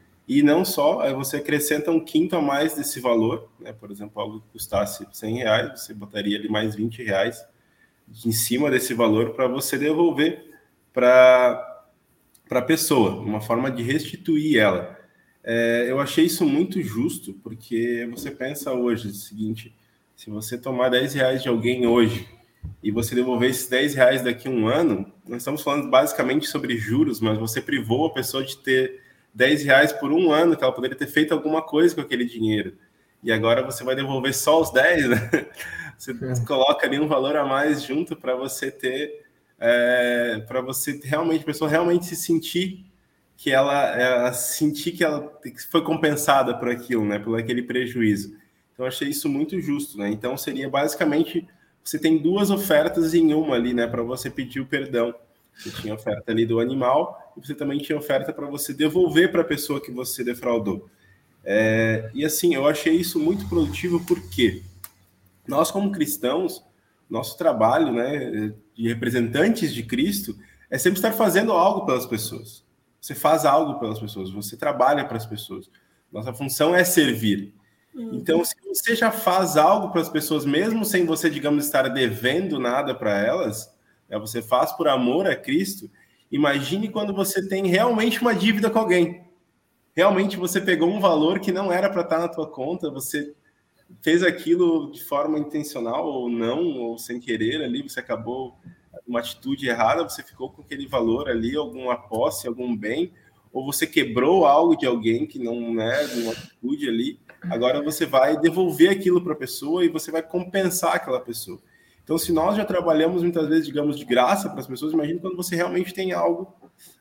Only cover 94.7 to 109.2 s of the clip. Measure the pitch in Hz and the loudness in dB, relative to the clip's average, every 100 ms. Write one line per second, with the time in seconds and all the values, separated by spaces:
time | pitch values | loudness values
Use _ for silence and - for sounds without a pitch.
94.7 | 160 143 - - 143 147 151 147 151 143 | 0 -4 -12 -6 -4 -2 -2 -4 -6 -6
95.7 | 131 113 131 165 135 120 117 113 139 175 | -6 -4 -4 -4 -4 -4 -2 -2 -2 -2
96.7 | 131 117 117 - 120 123 110 110 151 135 | -4 -8 -8 -10 -10 -4 -2 -2 -2 -4
97.7 | 127 139 - 123 113 110 127 127 _ - | -6 -6 -12 -8 -8 -6 -8 -10 _ -20
98.7 | - _ - - 120 117 - 131 139 135 | -20 _ -20 -6 -6 -6 -10 -6 -4 -2
99.7 | 117 113 156 165 - - - 131 - 147 | 2 2 2 -2 -8 -16 -12 -12 -12 -16
100.7 | 139 135 131 113 120 147 117 117 147 135 | -12 -4 -2 0 -2 -2 -4 -2 -4 -6
101.7 | 127 127 120 - 113 147 - 127 117 123 | -8 -6 -6 -6 -2 -2 -2 -8 -6 -4
102.7 | 110 104 135 175 _ _ _ _ 131 135 | -4 -4 -4 -4 _ _ _ _ -8 -6
103.7 | 139 156 160 127 113 139 185 151 147 170 | -4 0 0 0 2 4 6 6 6 6
104.7 | 156 131 120 110 117 - 139 117 120 117 | 4 2 0 0 0 -4 -6 -6 -6 -4
105.7 | 113 110 135 143 120 113 113 - _ 123 | -2 0 -2 -2 -4 -4 -6 -12 _ -6
106.7 | 147 143 113 135 - - - 175 117 123 | -4 -2 -2 -2 -6 -20 -12 -8 -2 0
107.7 | 139 147 151 165 135 135 156 165 170 180 | 0 -2 -4 2 4 4 4 2 2 0
108.7 | 147 180 190 185 175 | 6 6 6 4 2